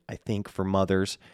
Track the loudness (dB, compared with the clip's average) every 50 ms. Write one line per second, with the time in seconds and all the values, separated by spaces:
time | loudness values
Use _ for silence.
0 | _ -16 -16 -12 -6 -4 -4 -4 -4 -6 -6 -4 -2 0 2 2 4 4 2 2
1 | 0 0 -4 -10 -16 -20